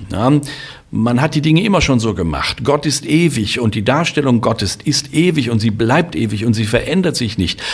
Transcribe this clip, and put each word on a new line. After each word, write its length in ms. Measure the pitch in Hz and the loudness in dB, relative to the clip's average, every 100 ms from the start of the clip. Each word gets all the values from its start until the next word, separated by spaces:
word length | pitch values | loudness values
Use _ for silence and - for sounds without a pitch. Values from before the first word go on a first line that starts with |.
| 95 | -8
Ja, 200 | 95 123 147 147 - - - - | -2 2 2 0 -10 -16 -20 -8
man 280 | 104 117 123 | -2 0 2
hat 160 | 156 151 | 0 0
die 60 | |
Dinge 220 | 156 160 | 2 2
immer 180 | 214 185 | 4 2
schon 180 | - 123 | 2 2
so 140 | 113 | 0
gemacht. 500 | 98 82 71 - - | -2 -2 -2 -4 -4
Gott 220 | 123 147 156 | 0 0 0
ist 200 | - - | -4 0
ewig 540 | 156 170 127 101 - | 2 2 0 -2 -2
und 160 | 113 113 | -2 0
die 80 | |
Darstellung 560 | 101 143 165 - 135 117 | 0 0 0 0 2 2
Gottes 380 | 113 110 104 - | 2 0 -4 -4
ist 320 | - 127 - | -2 -2 0
ewig 360 | 151 180 156 117 | 2 2 2 0
und 100 | 113 | 0
sie 120 | 113 | 0
bleibt 440 | 104 113 151 170 - | 0 2 2 0 -2
ewig 300 | 113 104 113 | -2 0 0
und 80 | |
sie 100 | 110 | 0
verändert 540 | 107 117 131 180 180 123 | 0 0 0 0 0 0
sich 200 | 117 - | -2 0
nicht. 240 | 85 - - | -2 -2 -8